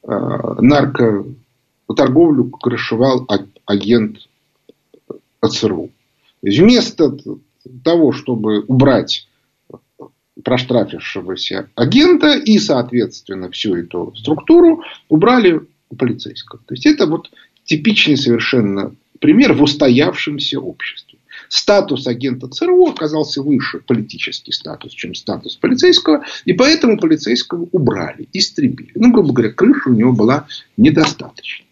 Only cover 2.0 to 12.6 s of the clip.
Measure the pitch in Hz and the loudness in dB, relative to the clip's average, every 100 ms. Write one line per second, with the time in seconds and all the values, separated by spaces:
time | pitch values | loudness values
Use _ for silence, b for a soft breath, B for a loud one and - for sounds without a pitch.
2 | 135 135 170 139 - - 127 117 - 113 | 2 4 4 2 -2 -4 -6 -4 -6 0
3 | 135 127 127 101 98 _ - 101 101 120 | 0 0 -2 -4 -4 _ -6 -4 0 0
4 | 107 - - _ _ _ _ _ _ _ | 0 -8 -20 _ _ _ _ _ _ _
5 | _ - _ _ 110 - 107 90 85 _ | _ -20 _ _ -4 -2 -4 -4 -10 _
6 | _ _ _ _ 98 110 202 247 - - | _ _ _ _ -2 4 4 4 0 0
7 | 147 - - 101 _ _ - 127 165 170 | -2 -2 -14 -16 _ _ -20 -6 0 2
8 | 147 - - 117 107 104 104 123 139 117 | 2 0 -6 -4 -2 -2 0 2 4 2
9 | - - _ _ _ _ _ - _ _ | -2 -8 _ _ _ _ _ -20 _ _
10 | 135 _ _ - - 123 127 120 98 110 | -20 _ _ -10 -2 -2 0 -2 -2 -8
11 | - 98 90 90 - 98 - - 139 226 | -12 -12 -10 -10 -8 -8 -10 -4 2 4
12 | 349 330 302 285 214 208 | 4 4 2 0 2 2